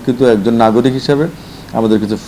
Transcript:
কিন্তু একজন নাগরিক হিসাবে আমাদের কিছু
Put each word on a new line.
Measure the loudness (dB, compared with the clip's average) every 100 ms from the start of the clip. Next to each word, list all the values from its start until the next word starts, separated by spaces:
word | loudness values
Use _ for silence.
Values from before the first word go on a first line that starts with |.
| -2
কিন্তু | 2
একজন | 4 4 2
নাগরিক | 2 4 4 2
হিসাবে | 0 0 0 -2 -6 -16 -18 -8
আমাদের | -2 0 2
কিছু | 0 -4